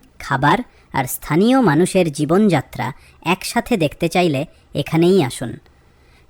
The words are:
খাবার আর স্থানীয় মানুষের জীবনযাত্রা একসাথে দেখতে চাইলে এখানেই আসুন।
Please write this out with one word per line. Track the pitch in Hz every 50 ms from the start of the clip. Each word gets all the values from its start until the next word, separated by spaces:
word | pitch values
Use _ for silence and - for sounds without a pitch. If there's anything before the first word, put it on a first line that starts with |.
| - _ _ -
খাবার | - - - - 127 143 170 247 247 - _ _ _ _ -
আর | 117 120
স্থানীয় | 123 - - - - 147 165 202 233 262 269
মানুষের | 247 170 147 151 185 180 - 190 180 165 139
জীবনযাত্রা | - 147 139 170 196 220 208 165 139 - - - 131 120 120 139 - - - - _ -
একসাথে | - 185 - - - - 233 226 - 247
দেখতে | 196 160 143 - - 170 165
চাইলে | - 190 180 170 143 135 151 - _ _ _ _ -
এখানেই | - 143 - 160 160 170 175 190 190 156
আসুন। | 127 - - - 110 - - - _ _ _ _ _ _ _ _ _ _ _ _ -